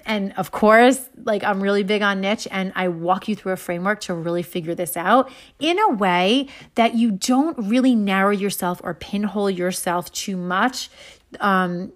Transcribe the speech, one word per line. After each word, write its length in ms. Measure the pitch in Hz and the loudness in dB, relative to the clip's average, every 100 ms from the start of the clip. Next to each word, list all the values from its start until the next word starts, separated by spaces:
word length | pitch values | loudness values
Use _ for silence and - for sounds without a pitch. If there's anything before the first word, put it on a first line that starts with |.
| - | -4
and 280 | 214 196 | -4 -4
of 180 | - 180 | -6 -6
course, 580 | - 214 226 247 262 - - | 2 6 8 8 6 -4 -10
like, 200 | - 208 | -4 -2
I'm 200 | - 196 | 0 -2
really 200 | 196 202 | 0 0
big 200 | 202 208 | 0 0
on 180 | 208 196 | 0 0
niche, 260 | 196 220 - | -2 -4 -4
and 200 | 196 190 185 | -6 -6 -2
I 140 | 185 | -4
walk 380 | 170 170 190 - | -2 0 -2 -2
you 80 | 208 | -6
through 180 | 190 | -4
a 40 | 185 | -6
framework 440 | - 175 190 208 | -4 -4 -2 -4
to 120 | - | -4
really 300 | 170 165 175 | -6 -4 -4
figure 320 | 170 180 160 170 | -4 -8 -6 -6
this 200 | 165 170 | -6 -4
out 360 | 175 240 254 - - - | 2 4 2 -6 -20 -6
in 220 | 302 359 | -2 2
a 100 | 427 | 2
way 540 | 226 196 180 185 262 269 - - - | 2 2 2 2 2 -2 -12 -10 0
that 180 | 233 233 | 2 2
you 160 | 233 | 0
don't 460 | 190 - 254 311 311 | 0 0 2 2 0
really 380 | 196 247 262 233 | 0 2 4 4
narrow 340 | 202 190 196 | 2 2 2
yourself 500 | 202 196 - 180 175 | 2 -2 -2 -4 -4
or 100 | - | -6
pinhole 560 | 160 - 202 208 208 202 | -10 -6 -4 -4 -2 -2
yourself 640 | 180 180 180 190 175 175 | 0 -2 -2 -2 -2 -4
too 260 | - - 190 | -8 -6 -6
much. 540 | 180 185 240 262 - - - - _ - | -2 0 0 -2 -12 -16 -20 -20 _ -4
Um, 540 | 202 190 180 175 185 | 0 2 2 -4 -8